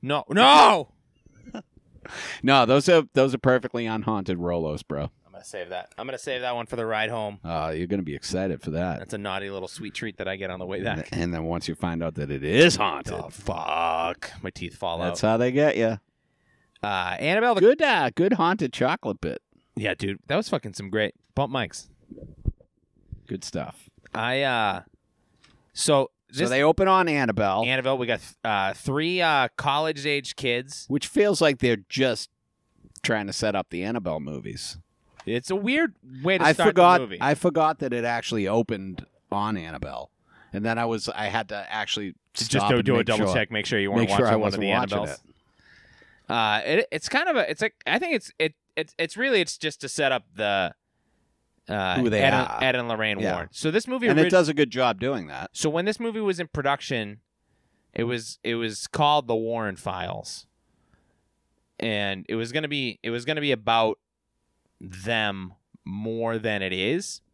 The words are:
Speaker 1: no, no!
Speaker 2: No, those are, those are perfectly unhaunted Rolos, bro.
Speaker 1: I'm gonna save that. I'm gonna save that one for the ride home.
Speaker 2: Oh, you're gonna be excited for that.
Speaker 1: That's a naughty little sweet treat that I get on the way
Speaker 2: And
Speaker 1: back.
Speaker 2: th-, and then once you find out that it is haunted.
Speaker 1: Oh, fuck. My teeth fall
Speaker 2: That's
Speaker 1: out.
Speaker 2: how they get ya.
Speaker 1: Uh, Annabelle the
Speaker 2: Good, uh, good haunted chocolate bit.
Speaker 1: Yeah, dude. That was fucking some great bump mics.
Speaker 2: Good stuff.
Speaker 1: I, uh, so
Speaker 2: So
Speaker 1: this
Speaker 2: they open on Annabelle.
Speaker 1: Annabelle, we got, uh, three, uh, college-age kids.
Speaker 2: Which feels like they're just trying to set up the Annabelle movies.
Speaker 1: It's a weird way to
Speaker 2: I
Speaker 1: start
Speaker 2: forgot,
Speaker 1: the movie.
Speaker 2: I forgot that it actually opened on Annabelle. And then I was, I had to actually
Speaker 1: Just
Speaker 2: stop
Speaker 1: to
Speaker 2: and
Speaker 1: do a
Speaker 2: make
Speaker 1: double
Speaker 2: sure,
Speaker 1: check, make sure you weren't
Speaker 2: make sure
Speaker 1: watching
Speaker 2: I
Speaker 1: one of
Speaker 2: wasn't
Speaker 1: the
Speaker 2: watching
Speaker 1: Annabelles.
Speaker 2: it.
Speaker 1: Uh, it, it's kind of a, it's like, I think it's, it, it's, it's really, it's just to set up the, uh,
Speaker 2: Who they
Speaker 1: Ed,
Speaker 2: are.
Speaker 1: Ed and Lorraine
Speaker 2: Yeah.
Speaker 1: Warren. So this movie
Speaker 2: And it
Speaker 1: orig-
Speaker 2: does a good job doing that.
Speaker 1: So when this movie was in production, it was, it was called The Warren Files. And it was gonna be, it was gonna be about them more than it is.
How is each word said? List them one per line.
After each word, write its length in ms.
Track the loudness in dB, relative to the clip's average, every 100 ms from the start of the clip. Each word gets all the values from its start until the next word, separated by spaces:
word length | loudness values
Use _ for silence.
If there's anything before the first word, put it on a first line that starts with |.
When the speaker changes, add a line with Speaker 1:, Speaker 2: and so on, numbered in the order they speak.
Speaker 1:
no, 220 | -2 -4 0
no! 640 | 6 10 12 10 8 0 _ _ _ _ _ -14 -14 -14 _ _ -20 -16 -12 -10 -2
Speaker 2:
No, 240 | 4 6 8
those 220 | 6 8
are, 140 | 6 6
those 200 | 4 4 4
are 20 |
perfectly 460 | 4 4 2 -4 -4
unhaunted 520 | -2 -2 -2 -2 -4
Rolos, 440 | -2 -2 -2 -6 -6
bro. 240 | -6 -6 _ _
Speaker 1:
I'm 60 |
gonna 100 | -20
save 260 | -14 -12 -8
that. 220 | -10 -10 -12
I'm 100 | -10
gonna 100 | -8
save 240 | -6 -4
that 140 | -4 -4
one 100 | -4
for 120 | -4
the 80 | -2
ride 240 | 0 -2
home. 300 | -2 -6 -8
Speaker 2:
Oh, 260 | -6 -4 -2
you're 160 | -4 -2
gonna 140 | -2
be 140 | -4 -8
excited 460 | -6 -4 -2 -4
for 100 | -4
that. 280 | -4 -4 -6
Speaker 1:
That's 140 | -8
a 40 | -8
naughty 320 | -6 -6 -6
little 180 | -8 -10
sweet 260 | -12 -10
treat 240 | -8 -10 -8
that 100 | -8
I 80 | -6
get 120 | -6
on 80 | -8
the 60 | -6
way 120 | -6
Speaker 2:
And 80 | -4
Speaker 1:
back. 240 | -6 -6
Speaker 2:
th-, 120 | -4
and 120 | -4
then 100 | -2
once 240 | -4 -4 -6
you 80 | -6
find 260 | -4 -4
out 140 | -4 -6
that 160 | -6
it 120 | -4
is 340 | 0 4 4 4
haunted. 360 | -2 -2 -8
Speaker 1:
Oh, 160 | -10 -12
fuck. 1000 | -12 -8 -6 -4 -2 0 0 -2 -6 -12 -12
My 80 | -12
teeth 280 | -10 -12 -8
fall 200 | -6 -4
Speaker 2:
That's 240 | -4 -2
Speaker 1:
out. 80 | 0
Speaker 2:
how 60 | 2
they 140 | 2
get 240 | 4 2 4
ya. 200 | 0 -2 _ _ _ _ _ _ _ _
Speaker 1:
Uh, 360 | -4 -2 -2 -2
Annabelle 360 | 0 2 4 6
the 60 |
Speaker 2:
Good, 200 | 6 6
uh, 280 | 4 2 2 2
good 180 | 2
haunted 380 | 4 2 2 -2
chocolate 480 | 0 0 0 -4 -4
bit. 220 | -6 -8 _ _ _ -6
Speaker 1:
Yeah, 180 | -4
dude. 260 | -2 -4 -6 _
That 100 | -2
was 100 | 0
fucking 240 | -4 -4 -12
some 140 | -4
great 240 | 0 0 -4 _ -2
bump 160 | -2
mics. 360 | -2 -4 -6 -18 _ _ -20 -18 -6 -6 -6 _ _ _ _ _ -20 -12
Speaker 2:
Good 160 | -12
stuff. 460 | -8 -8 -10 -14 -20 _ _ -6
Speaker 1:
I, 260 | -2 0
uh, 380 | 0 2 0 -2 -8 _ _ _ _ _ _ _ _
so 380 | -4 2 4 2 _ _
Speaker 2:
So 80 | -2
Speaker 1:
this 80 | 0
Speaker 2:
they 140 | 4
open 240 | 4 4 6
on 220 | 6 4
Annabelle. 540 | 2 2 2 2 2 0
Speaker 1:
Annabelle, 320 | 0 0 0
we 100 | 0
got, 140 | -2 -4 -8
uh, 300 | -2 0 0
three, 480 | -2 -4 -2 -2 0
uh, 280 | 2 2 0 -2
college-age 800 | -2 0 -2 -2 -2 -2 -4 -6
kids. 500 | -2 -2 -4 -16 -4
Speaker 2:
Which 200 | -4 -2
feels 340 | 2 2 4
like 180 | 2 4
they're 240 | 0 0 -4
just 400 | 0 0 0 -8 _ _ _ _ _ -20 -10
trying 240 | -4 -2 -2
to 60 |
set 220 | -2 -2 -2
up 120 | -4
the 140 | -6
Annabelle 360 | -4 -4 -4 -6
movies. 580 | -6 -10 -10 -12 -12 -14 -20 _ _ _ -6
Speaker 1:
It's 240 | -6 -4
a 60 | -4
weird 380 | 0 0 -2 -4 -20 -6
way 140 | 0 4
to 60 |
Speaker 2:
I 100 | 4
Speaker 1:
start 160 | 6 4
Speaker 2:
forgot, 280 | 8 8 8
Speaker 1:
the 80 | 4
movie. 100 | -2
Speaker 2:
I 140 | 0 2
forgot 440 | 2 4 2 2
that 120 | -2
it 140 | -2 -2
actually 420 | -2 -2 -2 2
opened 580 | 2 0 -4 -6 -12 -16 _ _
on 260 | -2 -2 -4
Annabelle. 520 | -6 -10 -10 -10 -14 _ _ -20 -10
And 100 | -6
then 140 | -2 -2
I 80 | -2
was, 240 | -2 -4
I 160 | -6 -2
had 240 | -2 -4
to 160 | -8 -8
actually 460 | -6 -4 -4 -6 -10 _
Speaker 1:
Just 180 | -8 -2
Speaker 2:
stop 180 | 0 2
Speaker 1:
to 80 | 2
Speaker 2:
and 80 | 4
Speaker 1:
do 100 | 2
a 20 |
Speaker 2:
make 80 | 2
Speaker 1:
double 180 | 2 2
Speaker 2:
sure, 80 | 0
Speaker 1:
check, 160 | 0
make 140 | -4 -2
sure 120 | 0
you 120 | 0
weren't 160 | 2 2
Speaker 2:
make 20 | 2
sure 20 | 4
Speaker 1:
watching 80 |
Speaker 2:
I 40 | 4
Speaker 1:
one 100 | 2
of 120 | 0
Speaker 2:
wasn't 20 |
Speaker 1:
the 80 | 0
Speaker 2:
watching 280 | 0 0 -4
Speaker 1:
Annabelles. 140 | -4 -8
Speaker 2:
it. 40 | _ _ _ _ _ -20 _ -20 -20 _ _
Speaker 1:
Uh, 320 | 0 2 0 0
it, 220 | 0 0
it's 180 | -6 -2
kind 180 | -2 0
of 60 | 0
a, 140 | -2
it's 120 | -2
like, 140 | -6 _ -2
I 140 | -2
think 160 | 0 -2
it's, 160 | -4 _
it, 140 | -4 -4 _ -10
it's, 160 | -8 -6
it's 200 | -6 -2
really, 240 | 0 2
it's 160 | 0 -4
just 240 | -6 -6
to 80 | -8
set 220 | -2 0
up 120 | 0 -4 -6
the, 380 | -2 0 0 -4 _ _ _ _ _ _ _ _ -8
uh, 260 | -4 0 0
Speaker 2:
Who 100 | 2
they 120 | 4
Speaker 1:
Ed, 120 | 4
Speaker 2:
are. 300 | 2 0 0
Speaker 1:
Ed 120 | 0 0
and 100 | -2
Lorraine 320 | -2 -2 0
Speaker 2:
Yeah. 140 | -2
Speaker 1:
Warren. 160 | -4 -8
So 200 | -6 0
this 160 | 0 -2
movie 200 | -2 4
Speaker 2:
And 100 | 6
it 40 |
Speaker 1:
orig- 80 | 6
Speaker 2:
does 160 | 6 4
a 60 |
good 160 | 4 2
job 300 | 4 0 2
doing 260 | -2 -4 -6
that. 220 | -10 -10
Speaker 1:
So 160 | -4 -2
when 140 | 0 -2
this 140 | -2
movie 200 | -6 -2
was 180 | -2 -2
in 80 | -4
production, 720 | -2 0 -2 -2 -4 -4 -10 _ _ _ _ _ _ _
it 100 | -4 -2
was, 340 | -2 -6 -8
it 120 | -4 -2
was 320 | -4 -6 -8
called 400 | 0 2 2 2
The 80 | -2
Warren 400 | 0 -2 -4 -4
Files. 720 | -8 -6 -6 -8 -10 -16 -18 _ _ _ _ _ _ _ _ _ _ _ _ _
And 460 | -4 -2 -2 -6 -6
it 60 | -6
was 160 | -4
gonna 140 | -6 -4
be, 300 | -4 -6 -6
it 60 | -6
was 160 | -6 -4
gonna 160 | -4
be 100 | 0
about 480 | -2 2 2 2 0 _ _ _ _ _ _ _ _
them 720 | -18 -12 -4 -2 -2 -4 -10 -16 _ _ -12
more 520 | -8 -6 -4 -2 -2
than 240 | -2 -2
it 100 | -2
is. 480 | -2 0 -2 -6 -14 _